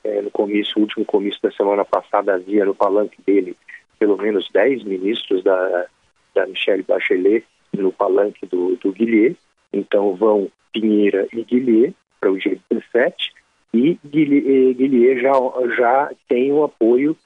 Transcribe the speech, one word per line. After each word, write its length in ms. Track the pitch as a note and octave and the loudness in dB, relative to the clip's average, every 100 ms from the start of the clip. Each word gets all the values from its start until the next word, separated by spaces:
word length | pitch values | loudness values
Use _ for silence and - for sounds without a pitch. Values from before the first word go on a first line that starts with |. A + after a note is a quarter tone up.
É, 200 | A2 G#2 | -4 -6
no 100 | G2+ | -4
comício, 480 | - G#2 G#2 G2+ A2 | -4 -2 -2 -2 -2
último 240 | G#2+ - | -2 -2
comício 380 | G#2 G#2 G2+ G2 | -2 -2 -2 -4
da 80 | G#2 | -6
semana 320 | - G2+ G2+ | -2 0 0
passada, 500 | F#2+ G2 - G#2 G2+ | 0 -4 -2 -2 0
havia 300 | F#2 F#2 G#2 | -4 -2 0
no 100 | G2 | 0
palanque 480 | G2 G2+ G2+ G#2 - - | 0 0 0 -2 -4 0
dele 280 | G2 F2+ - - - _ _ | 0 0 -12 -20 -20 _ _
pelo 160 | G#2 F#2+ | 0 0
menos 340 | G#2 G2+ E2+ | 0 -2 -2
dez 320 | F#2+ A2+ C3 | 0 2 0
ministros 640 | G#2 F#2+ G2 A2+ - F#2+ | -4 -4 -4 -4 -2 0
da, 420 | G2 F#2 F#2 F2+ F2+ _ _ _ _ | 2 0 0 -2 -4 _ _ _ _
da 140 | - F#2+ | -4 -2
Michelle 360 | F#2 - G2 | -4 -2 -2
Bachelet 640 | F#2+ F#2+ - F#2+ F#2+ A2+ - _ _ G2+ | 0 -2 0 0 2 0 -2 _ _ -4
no 140 | F#2+ | -4
palanque 540 | - G2+ F#2+ G#2 - F#2 | -2 0 0 0 -4 -8
do, 320 | F2+ F2+ F2+ | -4 -2 -2
do 160 | G2 | -4
Guillier. 420 | F#2+ A#2 A2 A#2+ F3 _ _ _ | -2 0 2 2 -2 _ _ _
Então 420 | G2+ G2 G2+ G2+ F2+ | -8 -2 0 0 0
vão 340 | A2 G#2 F#2+ _ _ | 2 2 -2 _ _
Pinheira 560 | A2+ G#2+ G#2 G2+ G2 - | -4 0 2 2 0 -4
e 100 | A2+ | -6
Guillier 500 | A2+ B2 C3 A2 C#3+ - _ _ | -2 -2 2 2 2 -2 _ _
para 120 | G2+ | -2
o 60 | F#2+ | -2
dia 200 | G2 F#2 _ | -4 -6 _
dezessete, 640 | A2+ - A#2+ D3+ - - _ _ _ _ | -6 -2 0 0 -2 -12 _ _ _ _
e 260 | A2+ C#3+ F3 D3 | 0 0 -2 -4
Guilli-, 640 | D3 C#3+ C#3+ C3+ C3+ C3 | -2 2 2 2 4 2
eh, 40 | |
Guillier 460 | B2 C3+ B2 B2 B2+ | 2 0 4 4 2
já, 120 | B2+ C3+ B2+ B2+ B2 A#2+ | 2 2 0 -2 -4 0
já 360 | A#2+ C3 D3+ - _ | 2 2 -2 -8 _
tem 240 | B2 C3+ | -2 2
o 120 | D3 | 0
apoio 540 | D3 _ A2+ B2 D3 D#3+ | 0 _ 2 2 0 -4